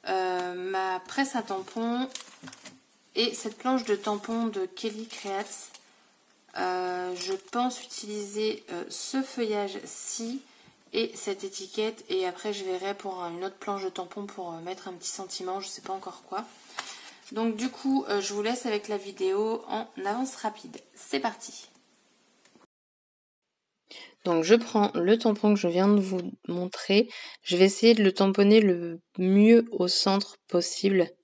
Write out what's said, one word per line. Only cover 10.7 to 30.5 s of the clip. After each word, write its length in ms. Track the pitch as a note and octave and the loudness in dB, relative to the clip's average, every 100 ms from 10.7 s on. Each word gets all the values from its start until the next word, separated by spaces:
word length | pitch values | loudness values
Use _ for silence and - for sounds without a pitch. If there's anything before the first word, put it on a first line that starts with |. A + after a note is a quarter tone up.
| _ _ | _ _
et 180 | A3 A3+ | -4 -2
cette 280 | - - G3 | -4 -6 -6
étiquette. 600 | G3 - F#3+ - G#3+ A3 - | -8 -10 -8 -4 -4 -4 -6
Et 160 | F#3 F#3 | -2 -2
après, 260 | F3+ G#3+ | -4 -8
je 120 | G3+ | -6
verrai 280 | F#3+ F#3 F#3+ | -6 -4 -4
pour 320 | G3+ G3 F#3 | -6 -8 -8
une 180 | F3 E3+ F#3+ | -8 -8 -8
autre 100 | F#3+ | -8
planche 260 | - G3 | -8 -6
de 60 | F#3+ | -6
tampons 380 | F#3 F3+ G#3 G3+ | -8 -10 -10 -12
pour, 260 | G3 F3 | -10 -10
euh, 80 | E3 | -8
mettre 280 | E3+ F#3 G3 | -10 -10 -12
un 40 | |
petit 160 | F3 - | -10 -8
sentiment, 540 | - F#3+ - F#3 F#3+ | -8 -8 -8 -6 -6
je 60 | F#3+ | -8
sais 120 | - | -10
pas 140 | - | -8
encore 280 | F#3+ F#3+ - - | -8 -10 -16 -10
quoi. 160 | F#3+ A#3 - - - - - - - - | -10 -10 -18 -12 -10 -10 -12 -16 -18 -10
Donc 240 | G#3+ A3+ G#3+ | -2 -2 -2
du 120 | B3+ | -6
coup, 360 | - C4+ C4+ - | -4 0 0 0
euh, 120 | G3+ | -2
je 140 | F#3+ | -2
vous 80 | G#3 | -4
laisse 240 | G#3+ B3 A#3+ | -2 -2 -2
avec 220 | G#3 G#3 | -4 -4
la 100 | G#3 | -6
vidéo 680 | G3 F#3+ F#3+ G3 A3 A3+ - | -6 -4 0 0 0 -2 -4
en 180 | G#3+ A#3 - | -6 -6 -8
avance 320 | G3 A3+ C4 - | -4 -2 -4 -4
rapide. 400 | G#3+ G#3+ - - _ | -6 -8 -16 -18 _
C'est 260 | - - C#3 | -12 -6 -4
parti. 480 | A3 - - - - _ _ _ _ _ _ _ _ _ _ _ _ _ _ _ _ _ _ _ _ _ _ - - _ | -4 -6 -14 -16 -20 _ _ _ _ _ _ _ _ _ _ _ _ _ _ _ _ _ _ _ _ _ _ -20 -20 _
Donc 200 | F3+ E3 | 0 0
je 100 | E3 | 6
prends 360 | A#3 A#3 A3 G3+ | 6 6 2 2
le 240 | - F3 A3+ | 2 4 4
tampon 360 | A#3 G#3 G#3+ | 4 4 4
que 60 | G3+ | 4
je 80 | F3+ | 4
viens 200 | F3 G3 | 4 6
de 120 | G#3 | 6
vous 200 | F#3+ F#3 F3 - - | 4 -2 -4 -10 -6
montrer. 600 | F3 F3+ - - G3 A3+ - - - | -4 -4 -8 2 2 2 -4 -16 -16
Je 140 | - F3 | -2 6
vais 80 | |
essayer 300 | F#3+ G3+ A3+ | 6 8 6
de 80 | A3+ | 8
le 100 | G3+ | 6
tamponner 480 | F#3+ G3 F#3+ G3+ A3 | 6 4 6 8 8
le 400 | G#3 F3 E3+ E3+ _ - | 8 2 -2 -10 _ 0
mieux 480 | F#3 G3 G#3+ A#3 A#3 | 4 8 10 10 8
au 160 | A3 F3+ | -2 0
centre 480 | - G3 G3 G3+ - | 2 4 2 0 -14
possible. 640 | _ | _